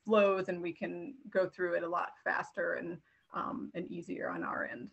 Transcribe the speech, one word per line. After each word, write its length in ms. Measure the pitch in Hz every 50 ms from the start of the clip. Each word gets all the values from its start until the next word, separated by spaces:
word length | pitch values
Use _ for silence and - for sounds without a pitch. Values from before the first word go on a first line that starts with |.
| -
flows 460 | 214 220 208 202 196 196 190 185 190
and 120 | 180 175
we 120 | 175 170 165
can 400 | - - 170 175 175 170 - - - - 208
go 180 | - 190 185
through 280 | 185 - - 180 175 170
it 80 | 170 175
a 60 | 165
lot 200 | 175 170 - - - - -
faster 500 | 185 180 180 180 - - 170 170 170 175
and, 240 | - 170 170 175 - - _ _ _ _ - -
um, 380 | 175 - - - - - - -
and 140 | 175 185 -
easier 400 | 175 175 165 - - - - 127
on 140 | - 170 -
our 220 | - - - -
end. 240 | - - 120 123 -